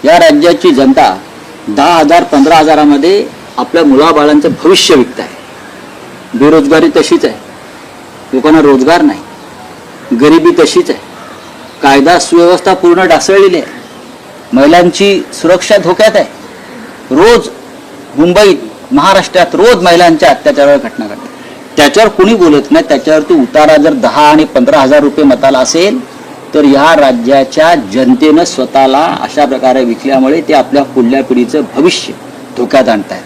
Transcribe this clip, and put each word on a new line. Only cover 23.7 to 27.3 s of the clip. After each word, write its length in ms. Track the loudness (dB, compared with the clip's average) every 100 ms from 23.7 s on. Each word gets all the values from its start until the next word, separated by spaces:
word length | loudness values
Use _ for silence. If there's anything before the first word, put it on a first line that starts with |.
| 2
जर 160 | 2
दहा 360 | 0 -2 0 2
आणि 140 | 2
पंधरा 360 | 0 0 0 0
हजार 200 | 2 2
रुपये 240 | 0 0
मताला 340 | 0 2 0 0
असेल, 560 | -2 -2 -2 -4 -10 -20 -20 -20 -6
तर 100 | 0
ह्या 360 | 2 2 2 2
राज्याच्या 720 | 2 0 0